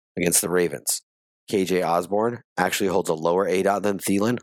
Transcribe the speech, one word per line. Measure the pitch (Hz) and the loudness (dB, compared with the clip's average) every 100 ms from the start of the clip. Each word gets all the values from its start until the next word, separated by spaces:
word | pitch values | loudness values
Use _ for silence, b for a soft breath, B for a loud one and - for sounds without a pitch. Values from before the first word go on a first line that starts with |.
| _ - | _ -4
against | 87 - | 0 0
the | 82 | 0
Ravens. | 90 85 73 - - - _ _ _ - | 0 0 -2 -6 -8 -10 _ _ _ -4
K | 104 87 | -2 0
J | 90 | 0
Osborn | 82 85 90 104 117 117 - - | 2 0 0 0 -2 -4 -8 -2
actually | 92 - 98 | -2 0 0
holds | 92 87 | 0 0
a | |
lower | 78 85 90 95 | -2 0 2 2
A | 92 | 2
dot | 98 101 | 2 0
than | 101 98 | 0 -2
Thielen, | - 98 107 120 | -2 0 0 -2